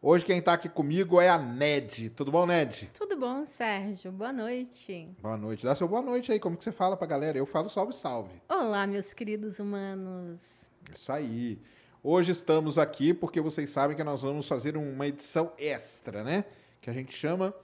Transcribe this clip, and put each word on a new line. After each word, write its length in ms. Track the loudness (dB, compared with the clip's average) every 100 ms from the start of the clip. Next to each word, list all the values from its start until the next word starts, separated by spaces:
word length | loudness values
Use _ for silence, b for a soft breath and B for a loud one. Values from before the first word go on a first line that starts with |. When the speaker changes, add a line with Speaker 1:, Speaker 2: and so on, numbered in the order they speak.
Speaker 1:
Hoje 240 | 8 6 6
quem 160 | 2
tá 120 | 4
aqui 140 | 4 2
comigo 540 | -2 0 2 6 8
é 80 | 8
a 80 | 6
Ned. 720 | 2 0 2 2 0 -8 -10
Tudo 200 | -6 0
bom, 140 | 4 4
Ned? 460 | 4 2 -2 -14
Speaker 2:
Tudo 220 | -10 -6 -4
bom, 300 | -2 -4 -8
Sérgio. 680 | -4 -4 -2 -4 -8 -10
Boa 220 | -8 -6
noite. 760 | -4 -4 -6 -8 -12 -14 -12 -14 -10
Speaker 1:
Boa 160 | -6 -6
noite. 280 | -4 -2 0
Dá 80 |
seu 140 | 2 2
boa 140 | 0
noite 300 | 0 -2 0
aí, 80 | 0
como 180 | 0 -4
que 60 |
você 80 | -6
fala 260 | 0 0 0
pra 100 | -2
galera? 300 | 0 0 0
Eu 80 | 0
falo 240 | 0 0
salve, 240 | -2 -2
salve. 480 | -2 -4 -4 -6 -14 _
Speaker 2:
Olá, 360 | 0 2 0 0
meus 280 | -2 -6
queridos 460 | -8 -6 -4 -6 -6
humanos. 1080 | -4 -4 -6 -8 -8 -10 -10 -12 -16 -20 -20 _ -20
Speaker 1:
Isso 180 | -16 -6
aí. 460 | -4 -2 -4 -4 -6 b b b b
Hoje 300 | 2 4 4
estamos 440 | 0 4 4 4 2
aqui 360 | 2 4 2
porque 260 | 4 0 0
vocês 300 | -2 -2 -4
sabem 260 | 2 0 2
que 80 |
nós 180 | -2 -2
vamos 260 | -2 -4 -2
fazer 280 | -2 -2 -4
uma 320 | -4 -4 -4
edição 460 | -4 -4 0 -2 -2
extra, 680 | -4 -4 -8 -12 -10 -8
né? 220 | -2 -2 -2 B B B
Que 80 | -8
a 40 |
gente 200 | -8 -8
chama 400 | -4 -2 0 -2 -4